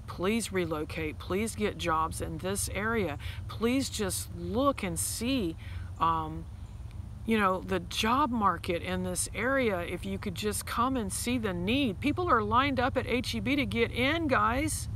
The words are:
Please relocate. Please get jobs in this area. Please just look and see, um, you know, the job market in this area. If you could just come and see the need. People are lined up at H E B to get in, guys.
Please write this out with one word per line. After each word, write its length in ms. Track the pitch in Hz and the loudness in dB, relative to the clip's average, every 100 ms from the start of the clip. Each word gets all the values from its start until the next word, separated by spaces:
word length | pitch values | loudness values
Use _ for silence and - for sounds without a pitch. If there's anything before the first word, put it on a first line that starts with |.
| - | -10
Please 440 | - 180 226 - | -2 0 0 0
relocate. 640 | 185 170 156 - - 156 - | -2 -2 -2 -4 -4 -6 -6
Please 380 | - 180 220 | -4 -2 -2
get 240 | 196 202 156 | -2 -2 0
jobs 420 | 170 160 165 - | 0 2 2 -2
in 180 | 165 160 | -6 -4
this 300 | 185 202 - | -2 -2 -2
area. 420 | 185 214 233 175 143 - - - | -2 0 0 0 -2 -6 -8 -8
Please 420 | - 233 262 247 | -2 2 2 0
just 400 | - 190 - - 170 | -2 -2 -2 -6 -6
look 460 | 175 208 277 269 | -2 2 2 2
and 160 | 190 165 | -2 -2
see, 560 | - - 233 269 175 165 - - - - | -4 -2 0 0 0 -4 -8 -8 -8 0
um, 440 | 165 165 160 160 160 - - - - - - - - | 2 2 -2 -6 -10 -12 -12 -12 -12 -10 -10 -8 0
you 120 | 220 | 4
know, 220 | 196 185 | 4 2
the 180 | 185 190 | 0 -2
job 540 | 175 - 220 254 294 | 0 0 2 4 4
market 500 | 240 196 170 - 170 | 4 4 2 0 0
in 220 | 175 185 | 0 -2
this 240 | 185 175 - - | 0 -2 -2 -2
area. 460 | 233 269 233 180 | 0 2 2 0
If 220 | 165 175 | -2 -4
you 140 | 196 196 | -4 -4
could 160 | 208 | -4
just 320 | 170 208 202 - | -4 -2 -2 -2
come 300 | - 247 262 | 0 2 0
and 160 | 196 | -2
see 260 | - 233 247 | -2 -2 0
the 140 | 214 | 0
need. 480 | 175 180 269 262 175 | 0 0 2 2 0
People 280 | 277 294 359 | 0 0 4
are 140 | 240 | 4
lined 380 | 208 233 277 262 | 4 4 4 2
up 160 | 247 269 | 2 2
at 100 | - | 0
H 300 | 240 - 226 | 0 0 -2
E 40 | |
B 140 | 202 | 2
to 120 | 285 233 | 2 2
get 260 | 220 233 | 2 2
in, 340 | - 262 330 320 | 2 2 2 4
guys. 640 | 233 214 247 311 - - | 4 4 4 0 -2 -4